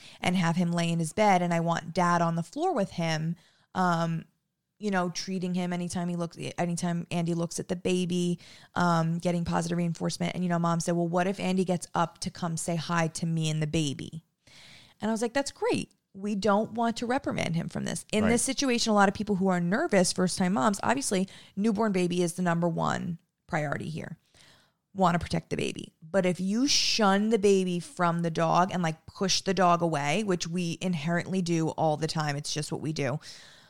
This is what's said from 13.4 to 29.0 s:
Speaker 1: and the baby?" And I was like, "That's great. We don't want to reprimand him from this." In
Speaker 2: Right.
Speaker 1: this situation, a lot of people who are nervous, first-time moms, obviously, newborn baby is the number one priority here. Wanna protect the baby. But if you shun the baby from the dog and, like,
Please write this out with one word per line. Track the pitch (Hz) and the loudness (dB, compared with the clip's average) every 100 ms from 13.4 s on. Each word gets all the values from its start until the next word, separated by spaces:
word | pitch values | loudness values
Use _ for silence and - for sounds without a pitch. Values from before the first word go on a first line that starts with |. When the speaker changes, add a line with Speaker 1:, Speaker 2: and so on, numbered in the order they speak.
| 160 | 0
Speaker 1:
and | 156 | -2
the | 151 | 0
baby?" | 165 147 131 - 160 - _ _ - - - - - | 0 0 -4 -8 -12 -16 _ _ -20 -20 -20 -20 -6
And | 214 | -2
I | |
was | 226 | 0
like, | 233 | 0
"That's | 277 277 | -2 -4
great. | - 466 330 - _ _ | -2 0 0 -2 _ _
We | 196 202 214 | -8 -4 0
don't | 208 202 220 | 2 4 2
want | 220 233 226 | 0 -2 -2
to | 233 | -2
reprimand | 262 302 233 - 165 | -2 -2 -2 0 -2
him | - | -2
from | - - | -4 -4
this." | - - | -6 -2
In | 214 | 2
Speaker 2:
Right. | 214 | 4
Speaker 1:
this | 233 | 4
situation, | - 262 269 240 233 | 2 0 0 2 2
a | 208 | 4
lot | 196 | 4
of | 202 | 2
people | 202 196 | 0 0
who | 190 | 2
are | 180 | 2
nervous, | 175 214 339 196 180 | 2 0 2 4 4
first-time | - 180 - 180 | 2 0 2 0
moms, | 214 240 202 | 2 2 2
obviously, | - 247 262 190 190 - - - | 0 0 0 0 -2 -6 -12 -2
newborn | 214 202 220 | 0 2 2
baby | 190 180 175 | 2 2 2
is | 175 | 0
the | 170 | 0
number | 180 170 175 | 0 2 0
one | 165 160 64 - 170 _ _ - | 0 0 -2 -4 -8 _ _ -6
priority | 160 147 - - | -4 -2 -4 -6
here. | 156 - - _ _ - - _ _ _ 190 | -8 -10 -14 _ _ -20 -20 _ _ _ 0
Wanna | 180 170 | 2 2
protect | - 170 - | -2 -4 -4
the | - | -4
baby. | 69 - 50 _ 160 | -4 -6 -12 _ -4
But | 190 180 | 0 0
if | 170 | 0
you | 185 220 285 | -2 0 2
shun | - - - 208 196 214 | 2 2 2 4 4 4
the | 226 | 2
baby | 202 196 185 175 | 4 4 2 -2
from | 170 - 175 170 | -4 -2 0 0
the | 170 | -2
dog | 165 165 165 190 | 0 2 4 2
and, | 185 | 2
like, | 165 160 | -2 -4